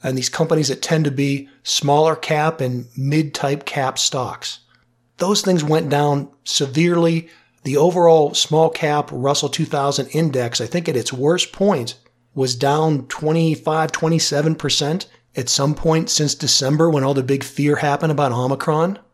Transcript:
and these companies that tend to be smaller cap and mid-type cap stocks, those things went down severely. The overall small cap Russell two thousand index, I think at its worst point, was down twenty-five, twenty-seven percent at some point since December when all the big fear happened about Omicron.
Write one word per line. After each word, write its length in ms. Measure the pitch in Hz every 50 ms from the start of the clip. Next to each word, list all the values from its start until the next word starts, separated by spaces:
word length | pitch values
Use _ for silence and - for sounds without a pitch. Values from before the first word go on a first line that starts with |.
| -
and 140 | 135 131
these 120 | 131 123 -
companies 380 | - - 165 160 170 156 147
that 140 | 131 131 -
tend 240 | - - 165 156 156
to 60 | 147
be 360 | 131 143 143 139 139 139 - - _ _ -
smaller 520 | - - - 143 139 143 151 156 160 156
cap 440 | 160 - - 156 151 151 160 160 -
and 280 | 135 127 123 123 120 - -
mid-type 680 | 131 135 139 147 156 160 143 - - - 139 143 156 -
cap 320 | - - 147 131 131 -
stocks, 640 | - - - - 135 120 95 - - - - - - _ _ _ _ _ _ _ _ _ _ _
those 240 | - 170 185 208 -
things 220 | - 190 185 170 147
went 260 | 147 156 160 165 139
down 400 | 143 147 147 147 143 143 139 - _ _ -
severely. 880 | - - - 147 135 120 156 165 175 175 170 170 165 165 165 165 - - _ _ _ _ _ -
The 140 | 135 135
overall 560 | 139 156 180 175 185 170 165 160 160 147 143 -
small 360 | - - - 156 156 165 165
cap 400 | 165 - 165 151 147 147 143 -
Russell 380 | 143 127 123 139 143 - 151 139
two 160 | - - 156
thousand 420 | - 156 143 139 143 139 139 131 -
index, 500 | - 156 170 156 131 127 120 117 120 -
I 60 | 113
think 240 | 104 - 180 170 170
at 80 | 143
its 160 | 120 107 - 135
worst 400 | 123 131 151 175 180 - - -
point, 420 | - 196 208 185 139 117 120 - - _ _ _ _ _ _ -
was 220 | 139 131 127 123
down 520 | 117 139 139 143 156 160 160 151 135 120
twenty-five, 840 | - - - 151 151 160 165 165 160 151 - - 160 156 160 160 151
twenty-seven 640 | - - 165 160 165 160 - - 151 143 147 160 160
percent 520 | - - 139 - - 147 143 165 190 - - _ _ _ _ -
at 140 | 135 127 -
some 240 | - - 139 147 147
point 360 | - - 160 160 160 165 -
since 260 | - - 151 143 -
December 540 | - 151 135 - - 127 131 147 151 165 170
when 140 | 156 143 135
all 100 | 139 139
the 100 | 135 127
big 200 | 120 139 135 -
fear 340 | - - - 139 147 147
happened 340 | - 151 147 143 143 170 156
about 200 | 147 143 147 131
Omicron. 680 | 117 123 127 131 135 131 - 170 147 156 165 185 202 - - _